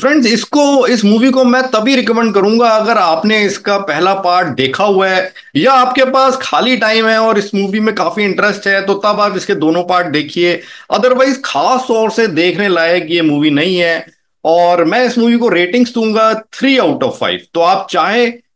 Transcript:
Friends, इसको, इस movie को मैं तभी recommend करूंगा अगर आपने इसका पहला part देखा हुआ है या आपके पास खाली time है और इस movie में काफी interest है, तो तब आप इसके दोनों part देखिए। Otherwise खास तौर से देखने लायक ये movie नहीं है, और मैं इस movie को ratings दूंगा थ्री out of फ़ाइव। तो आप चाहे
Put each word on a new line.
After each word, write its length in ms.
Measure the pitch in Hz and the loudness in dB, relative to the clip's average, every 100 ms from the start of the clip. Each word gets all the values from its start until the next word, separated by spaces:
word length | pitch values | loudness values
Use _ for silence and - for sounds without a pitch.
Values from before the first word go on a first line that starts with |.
Friends, 260 | 262 302 233 | 0 2 2
इसको, 600 | 226 - 294 285 277 233 | 0 -2 0 2 2 2
इस 180 | 233 202 | 2 2
movie 240 | 220 262 | 2 2
को 140 | 262 | 2
मैं 200 | 247 254 | 2 2
तभी 320 | 262 214 226 269 | 0 0 0 0
recommend 380 | 220 233 226 | 0 0 0
करूंगा 340 | 196 202 226 233 | 2 2 2 2
अगर 300 | 220 214 220 | 2 0 0
आपने 480 | 170 160 208 214 202 | 0 0 0 0 0
इसका 320 | - 202 202 | -2 -4 -4
पहला 360 | 196 147 185 | -2 -2 0
part 340 | 190 175 180 175 | 0 0 0 0
देखा 360 | 127 131 135 | -2 -2 0
हुआ 240 | 208 190 190 | 0 2 0
है 260 | 185 - - - 143 | 0 -4 -10 -8 -2
या 160 | 233 | 2
आपके 320 | 262 254 269 | 2 2 0
पास 360 | 262 262 262 254 | 0 2 0 0
खाली 360 | - 151 233 240 | -2 -2 0 0
time 300 | 220 226 220 | 0 0 0
है 100 | 220 | 0
और 200 | 220 208 | 0 0
इस 180 | 202 196 | -2 -4
movie 240 | 196 214 | -2 -2
में 160 | 220 185 | -2 -2
काफी 280 | 170 214 | -2 -2
interest 440 | 202 185 202 196 196 | -2 0 -2 -2 -2
है, 180 | 196 196 | -2 -2
तो 80 | |
तब 260 | 196 208 208 | -2 -2 0
आप 180 | 202 190 | -2 -2
इसके 180 | - 170 | -4 -2
दोनों 280 | 156 175 | 0 0
part 240 | 180 180 170 | 0 -2 -2
देखिए। 540 | 147 147 175 175 165 - - - | -4 -4 -2 -2 -2 -8 -20 -4
Otherwise 420 | 208 254 254 269 262 - | 0 2 2 0 -2 -4
खास 400 | 139 180 254 254 | -2 0 0 0
तौर 240 | 226 220 | 0 0
से 160 | 233 220 | 0 -2
देखने 400 | 156 180 170 202 | 0 0 0 0
लायक 400 | 170 165 180 160 | 0 0 0 -2
ये 120 | 170 | 0
movie 280 | 160 147 151 | 0 2 0
नहीं 280 | 143 175 180 | 2 0 0
है, 400 | 170 165 - _ _ _ 156 | 0 -2 -8 _ _ _ 0
और 400 | 170 175 175 160 | 2 2 2 2
मैं 200 | 233 247 | 0 0
इस 120 | 240 | 0
movie 200 | 233 240 | 2 2
को 120 | 233 | 2
ratings 440 | 175 180 247 240 | 0 0 0 0
दूंगा 400 | 233 220 214 220 | -2 -2 0 0
थ्री 440 | 214 - - 269 262 | -2 -8 -4 0 2
out 220 | 170 131 | 0 0
of 60 | 123 | -4
फ़ाइव। 300 | - 98 90 - | -4 -4 -6 -6
तो 60 | 165 | -2
आप 280 | 170 196 190 | 0 0 -2
चाहे 380 | 175 175 233 240 240 _ | -2 0 0 -2 -4 _